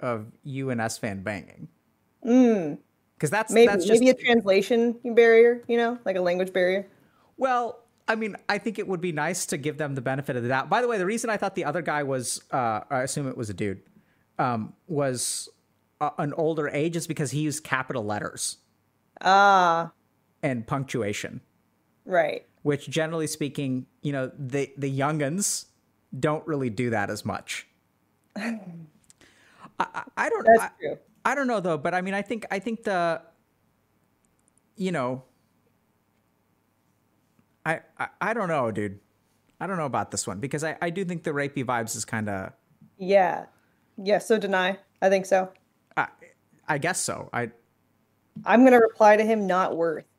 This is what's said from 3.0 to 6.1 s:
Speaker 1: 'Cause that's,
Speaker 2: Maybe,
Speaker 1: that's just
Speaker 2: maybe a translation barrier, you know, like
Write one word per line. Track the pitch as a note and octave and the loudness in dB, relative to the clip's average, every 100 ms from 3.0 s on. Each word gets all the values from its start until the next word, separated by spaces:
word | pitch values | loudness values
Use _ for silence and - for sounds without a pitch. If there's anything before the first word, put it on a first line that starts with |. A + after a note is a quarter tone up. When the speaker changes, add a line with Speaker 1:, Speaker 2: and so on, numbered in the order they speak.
| _ - | _ -4
Speaker 1:
'Cause | D3+ | -2
that's, | G3+ A3 | -2 2
Speaker 2:
Maybe, | G#3+ A#3 | 6 6
Speaker 1:
that's | G3+ F3 | 6 4
just | A3+ | 6
Speaker 2:
maybe | B3+ | 6
a | B3+ | 4
translation | B3 A#3 G3 G3 G3 A#3 A#3+ A#3 | 4 2 4 4 4 2 2 -2
barrier, | A#3+ A3+ A#3 A3+ A#3+ A#3+ A#3+ | 0 6 8 8 8 4 -2
you | A#3 | 0
know, | A#3 B3 | 0 -2
like | G3+ | -4